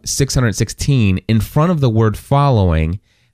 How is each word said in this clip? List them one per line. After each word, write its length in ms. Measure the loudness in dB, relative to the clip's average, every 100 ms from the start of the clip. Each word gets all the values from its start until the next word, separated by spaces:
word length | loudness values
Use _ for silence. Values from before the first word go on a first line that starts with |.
six 300 | -4 -4 -2
hundred 200 | 0 0
sixteen 640 | 0 -4 -4 -2 2 2 0 0
in 120 | -2
front 320 | 0 0 0
of 80 | 0
the 100 | 0
word 260 | 2 0 -2
following, 840 | -2 0 2 2 2 0 -2 -4 -10 _ _